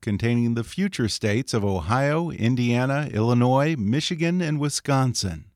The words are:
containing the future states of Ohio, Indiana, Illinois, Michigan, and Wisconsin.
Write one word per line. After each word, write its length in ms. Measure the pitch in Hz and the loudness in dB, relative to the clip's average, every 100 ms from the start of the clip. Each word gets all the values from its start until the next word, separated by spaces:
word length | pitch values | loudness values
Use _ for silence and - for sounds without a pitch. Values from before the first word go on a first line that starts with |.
containing 540 | 117 98 117 120 117 | -4 -2 0 2 0
the 100 | 117 | 0
future 420 | 110 - 196 190 110 | -4 -2 -2 0 -2
states 460 | - 107 107 135 | 0 0 -2 0
of 100 | 117 | -2
Ohio, 680 | 101 95 80 123 143 156 170 | 0 -2 0 0 0 0 -4
Indiana, 800 | - 117 127 120 120 127 139 143 | -2 0 2 2 2 2 -2 -2
Illinois, 640 | 107 117 123 123 135 151 156 | 0 2 4 4 4 2 0
Michigan, 640 | 101 139 - 165 170 180 | 0 0 -2 -2 0 0
and 180 | 160 151 | 0 -2
Wisconsin. 840 | 147 - - 135 131 113 95 80 - | -2 -2 0 2 2 0 -4 -6 -12